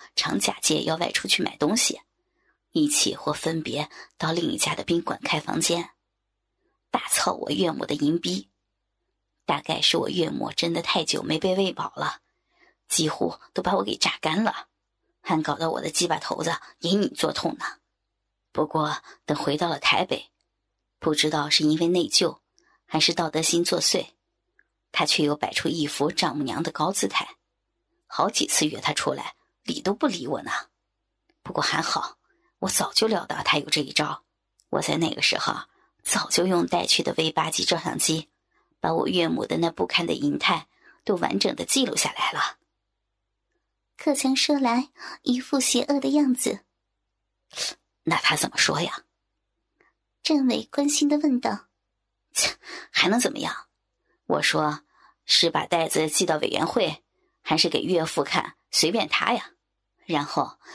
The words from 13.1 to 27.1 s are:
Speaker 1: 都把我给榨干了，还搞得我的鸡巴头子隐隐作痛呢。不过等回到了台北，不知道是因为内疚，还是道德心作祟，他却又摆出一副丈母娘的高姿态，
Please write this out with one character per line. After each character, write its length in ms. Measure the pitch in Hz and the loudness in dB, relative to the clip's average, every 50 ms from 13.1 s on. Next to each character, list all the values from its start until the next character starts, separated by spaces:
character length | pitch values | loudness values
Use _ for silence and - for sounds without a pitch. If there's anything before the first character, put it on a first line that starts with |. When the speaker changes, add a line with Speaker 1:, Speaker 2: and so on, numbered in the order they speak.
| - - 165 170 - - - - _ | 0 -2 -4 -4 -4 -8 -18 -8 _
Speaker 1:
都 100 | - 185 | -2 0
把 120 | 180 202 | 0 0
我 80 | 185 - | 0 0
给 120 | - - | -2 -2
榨 220 | - - - - - | 0 0 -2 -2 -2
干 240 | - 156 156 190 226 | -2 -2 0 2 0
了， 240 | 202 - - - - _ _ _ _ _ _ _ _ _ _ | 0 -2 -4 -10 -16 _ _ _ _ _ _ _ _ _ _
还 200 | _ - 165 156 | _ -2 0 0
搞 140 | 151 - 143 | 0 0 -2
得 160 | - 165 165 | -2 -2 -2
我 100 | - - | -2 -4
的 80 | - 156 | -4 -2
鸡 180 | - - 180 175 | 0 0 2 2
巴 120 | 160 - | 0 -2
头 240 | - - - - 160 | -2 -6 -6 -4 -2
子 80 | 165 - - - - - _ | -4 -4 -4 -8 -14 -18 _
隐 240 | - 170 185 208 196 | -2 0 2 2 2
隐 100 | - - | 0 0
作 180 | - - 151 | -2 -2 -2
痛 240 | 151 - - 175 - - | -2 -2 -4 -4 -6 -6
呢。 80 | - - - - _ _ _ _ _ _ _ _ _ _ _ _ _ _ | -8 -10 -10 -12 _ _ _ _ _ _ _ _ _ _ _ _ _ _
不 160 | _ - 151 151 | _ -2 -2 0
过 340 | - 156 151 151 147 - - - - _ _ | 0 -2 -2 -2 -4 -8 -10 -18 -20 _ _
等 120 | - 151 - | -4 -4 -2
回 180 | - 143 143 | 0 -2 -2
到 140 | 156 180 170 | 0 -2 -2
了 100 | 156 - | -4 -2
台 240 | - - - - 185 | 0 0 2 2 0
北， 280 | - - - - - _ _ _ _ _ _ _ _ _ _ _ _ _ _ | -2 -4 -8 -10 -16 _ _ _ _ _ _ _ _ _ _ _ _ _ _
不 160 | - 160 151 | -2 -2 0
知 140 | 147 - 156 | 2 0 0
道 200 | 156 151 143 151 | 0 -2 0 0
是 140 | 147 - 151 | 0 2 4
因 160 | 151 156 160 | 2 2 4
为 80 | 170 165 | 2 2
内 200 | 180 180 165 - | 2 2 0 2
疚， 320 | - - 180 - - - _ _ _ _ _ _ _ _ _ | 2 2 2 2 -2 -8 _ _ _ _ _ _ _ _ _
还 140 | _ - 156 | _ -2 0
是 140 | 151 - 160 | 0 2 0
道 160 | 185 170 156 | 0 -2 -2
德 120 | - 156 | -2 0
心 220 | 160 - - 170 170 | 2 2 2 4 2
作 160 | - 180 170 | 2 2 4
祟， 280 | - - - - - - _ _ _ _ _ _ _ _ _ _ _ _ _ _ _ _ | 4 4 4 2 0 -4 _ _ _ _ _ _ _ _ _ _ _ _ _ _ _ _
他 140 | - - 170 | -2 -2 0
却 180 | - - - 151 | 2 2 2 2
又 120 | 143 147 | 2 0
摆 180 | 147 - - - | -2 -4 -4 -4
出 160 | - - 160 | -4 -2 -2
一 180 | 170 170 151 143 | -2 -2 -2 -2
副 240 | - - 143 156 | 0 0 0 0
丈 240 | 170 - 185 156 131 | 0 0 -2 -2 -2
母 80 | 147 143 | -2 -4
娘 180 | 127 - 135 | -4 -4 -4
的 100 | 165 160 | -4 -6
高 200 | - - 156 175 | -4 -2 -2 0
姿 160 | 190 - - | 2 2 0
态， 300 | 196 | 0